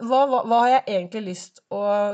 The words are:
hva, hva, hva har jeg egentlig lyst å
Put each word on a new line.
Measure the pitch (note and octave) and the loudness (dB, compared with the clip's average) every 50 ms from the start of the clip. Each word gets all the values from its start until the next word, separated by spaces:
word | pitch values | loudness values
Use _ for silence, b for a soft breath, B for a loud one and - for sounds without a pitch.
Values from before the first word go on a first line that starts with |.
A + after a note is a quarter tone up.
| A#3 | -4
hva, | A3+ C4 C4 C#4 C#4+ | 0 2 2 2 2
hva, | B3+ B3 - | 2 0 0
hva | A3 A#3 A#3 A#3+ | 2 2 4 4
har | B3 C4 | 4 4
jeg | C4 - - G#3 | 2 2 0 -4
egentlig | F#3 F3+ F3 - A3 G#3 F#3 | -4 -4 -6 -8 -10 -8 -8
lyst | F3+ F3+ - - _ _ _ - F#3+ | -10 -12 -14 -20 _ _ _ -10 -8
å | G3+ G3+ G3+ G3+ G#3 G#3 G#3 | -4 -2 0 0 0 0 -2